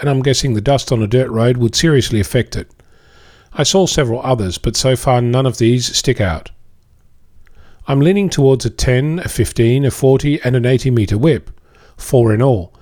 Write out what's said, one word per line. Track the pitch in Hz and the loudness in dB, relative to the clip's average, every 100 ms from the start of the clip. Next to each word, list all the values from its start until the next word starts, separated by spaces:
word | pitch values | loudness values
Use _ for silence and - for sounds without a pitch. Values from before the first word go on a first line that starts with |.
and | 143 | -2
I'm | 135 | 0
guessing | 139 127 143 107 | 0 0 -2 -2
the | |
dust | 117 139 - | 0 0 0
on | 117 | -2
a | 104 | 0
dirt | 123 131 | 0 0
road | 110 120 127 | 0 0 2
would | 117 - | 0 0
seriously | 165 139 - 107 | 2 2 0 -2
affect | - 123 - - | 0 -2 -2 -6
it. | - _ _ - _ - - - - | -10 _ _ -20 _ -20 -20 -20 -10
I | - | -4
saw | 139 190 175 | 0 2 2
several | - 123 117 | 0 -2 -2
others, | 127 120 92 - | -2 -2 -2 -4
but | - - | -4 -2
so | 131 127 | 0 0
far | 135 123 | 0 0
none | 120 123 131 | 2 0 0
of | - | 0
these | 117 123 120 - | 2 0 -2 -4
stick | - - | -2 -2
out. | 95 78 - - - - _ _ _ _ - - - - - - - | -2 -4 -10 -20 -20 -20 _ _ _ _ -20 -20 -20 -20 -20 -12 -2
I'm | 139 | 2
leaning | 156 202 190 | 2 2 0
towards | - 135 131 113 | 2 2 2 -2
a | |
ten, | - - 127 147 160 | -2 0 0 0 -4
a | - | -6
fifteen, | - 107 - 113 131 135 | -4 -2 0 2 2 0
a | |
forty, | - 131 135 143 151 | 0 2 2 0 -2
and | 123 127 | 0 0
an | 123 | 2
eighty | 131 131 | 0 0
metre | 117 101 104 | 0 0 0
whip, | 156 123 - - _ - - - | 0 0 -4 -20 _ -20 -20 -18
four | - 123 117 | 0 2 4
in | 107 | 2
all, | 135 107 82 - | 2 0 -4 -16